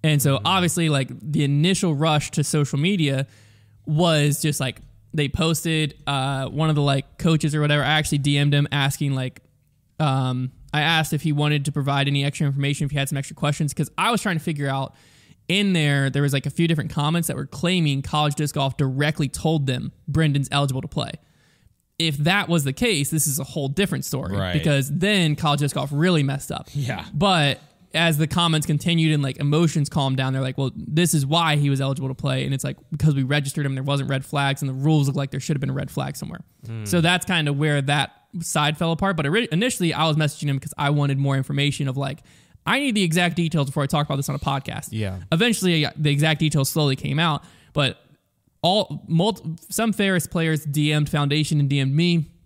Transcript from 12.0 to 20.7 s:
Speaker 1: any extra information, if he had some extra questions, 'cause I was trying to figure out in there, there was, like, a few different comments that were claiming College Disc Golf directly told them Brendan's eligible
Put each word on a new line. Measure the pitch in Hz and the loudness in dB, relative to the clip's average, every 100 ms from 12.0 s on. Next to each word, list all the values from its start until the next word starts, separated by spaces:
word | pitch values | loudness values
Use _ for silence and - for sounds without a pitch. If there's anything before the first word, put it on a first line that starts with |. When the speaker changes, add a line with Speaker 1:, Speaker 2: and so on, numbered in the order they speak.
| 139 | 2
Speaker 1:
any | 143 | 0
extra | 143 - 147 | -2 0 -2
information, | 139 139 139 | 0 -2 -2
if | 147 | -2
he | 143 | -2
had | 135 | -2
some | 139 | -4
extra | 139 | -6
questions, | - 147 147 151 | -4 -2 0 -2
'cause | - 147 - | -2 -4 0
I | 202 | 0
was | 233 | 0
trying | - 165 | 0 -2
to | |
figure | 175 147 143 | -4 -4 -4
out | 135 135 - - - _ _ - | -4 -6 -12 -20 -20 _ _ 0
in | 190 202 | 2 2
there, | 175 147 143 135 | 2 2 2 0
there | 139 | 0
was, | 143 | 0
like, | 139 | 0
a | 143 | -2
few | - 170 | -2 0
different | 156 151 | 0 -2
comments | - 147 170 160 | -4 -2 -2 -2
that | |
were | - | -6
claiming | 135 - - 185 151 139 | -8 -4 0 2 2 0
College | 139 151 151 | -2 0 0
Disc | 143 147 | 0 -4
Golf | 147 135 - | -2 -2 0
directly | 135 131 147 151 139 | -2 0 -2 0 -4
told | - 156 160 135 | -2 0 0 0
them | 127 - - - | -4 -8 -10 -4
Brendan's | 147 160 143 135 | 2 2 2 0
eligible | 143 143 | -2 0